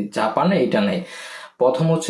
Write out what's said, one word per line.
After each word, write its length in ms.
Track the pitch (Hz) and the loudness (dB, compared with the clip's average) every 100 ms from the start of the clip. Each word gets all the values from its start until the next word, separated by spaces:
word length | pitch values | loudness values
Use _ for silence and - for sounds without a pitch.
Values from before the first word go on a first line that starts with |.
| 101 - | -4 -2
জাপানে 380 | 110 - 165 190 120 | 0 2 2 2 2
এটা 140 | 113 101 | 2 0
নেই। 100 | 92 90 - - - - _ | -2 -6 -14 -16 -16 -18 _
প্রথম 240 | 123 127 160 | 0 2 2
হচ্ছে 160 | 160 156 | 2 2